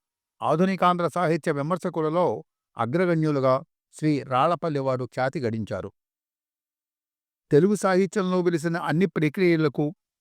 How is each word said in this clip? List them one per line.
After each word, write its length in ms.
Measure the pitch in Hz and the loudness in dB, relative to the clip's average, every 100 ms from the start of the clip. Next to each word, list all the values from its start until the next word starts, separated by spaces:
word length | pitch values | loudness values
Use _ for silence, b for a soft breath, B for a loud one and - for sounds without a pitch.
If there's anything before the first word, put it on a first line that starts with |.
| _ _ _ _ | _ _ _ _
ఆధునికాంధ్ర 640 | 117 156 190 190 180 175 170 | 0 2 2 2 2 2 -2
సాహిత్య 440 | 175 165 165 170 | 0 0 0 -2
విమర్శకులలో 920 | 143 147 180 185 165 156 170 160 113 - _ _ - | -4 -4 -4 -4 -4 -2 0 0 -2 -10 _ _ -6
అగ్రగణ్యులుగా 840 | 117 170 180 160 156 143 131 135 - _ _ | -2 0 0 2 0 2 2 2 -2 _ _
శ్రీ 300 | - 156 143 | -4 -2 -2
రాళ్లపల్లి 580 | 131 127 160 170 170 143 | 0 0 0 0 -4 -2
వారు 240 | 135 127 | -2 -4
ఖ్యాతి 360 | 127 - 131 156 | -4 -4 -4 -2
గడించారు. 520 | 120 113 101 98 98 - _ _ _ _ _ _ _ _ _ _ _ _ _ _ - | -4 -4 -6 -8 -10 -16 _ _ _ _ _ _ _ _ _ _ _ _ _ _ 2
తెలుగు 240 | 143 196 | 4 4
సాహిత్యంలో 680 | 208 190 185 196 214 185 180 | 2 2 2 2 0 0 0
వెలిసిన 360 | 175 165 165 170 | 0 -2 -2 -4
అన్ని 300 | 143 156 190 | -2 0 0
ప్రక్రియలకు 880 | 170 156 196 180 160 151 156 147 - _ _ | 0 -2 0 2 2 0 -2 -6 -8 _ _